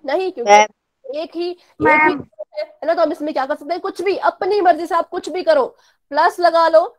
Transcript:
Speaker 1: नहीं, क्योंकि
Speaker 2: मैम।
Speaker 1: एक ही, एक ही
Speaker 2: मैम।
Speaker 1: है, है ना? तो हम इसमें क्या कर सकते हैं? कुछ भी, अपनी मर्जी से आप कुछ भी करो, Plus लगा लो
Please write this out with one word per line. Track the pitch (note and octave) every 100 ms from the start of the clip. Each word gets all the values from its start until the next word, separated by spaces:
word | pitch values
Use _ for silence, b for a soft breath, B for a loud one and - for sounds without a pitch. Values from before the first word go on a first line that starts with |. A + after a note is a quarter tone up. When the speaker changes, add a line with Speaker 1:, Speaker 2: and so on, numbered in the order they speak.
| C4+
Speaker 1:
नहीं, | D#4 F#4+
क्योंकि | F4 A3+
Speaker 2:
मैम। | G#3 G#3+ _ _ _ - C#4+
Speaker 1:
एक | - D#4+
ही, | F4
एक | F4
ही | _ _
Speaker 2:
मैम। | D#4 D4+ D#4 C#4+ - _ -
Speaker 1:
है, | D4+
है | D#4 _ D4
ना? |
तो | F4
हम | D#4+
इसमें | E4+ D4+
क्या | D4 C4
कर |
सकते | D4 C#4+
हैं? | F4
कुछ | F#4+ -
भी, | F#4 F4
अपनी | F4 - G4 G#4
मर्जी | F4+ D#4+ E4+
से |
आप | E4+ E4
कुछ | F4+ E4+
भी | F4
करो, | E4 D4+ B3 _ _ _ _
Plus | C#4+ F4 F4+
लगा | E4+ E4 E4
लो | D#4+ F#4+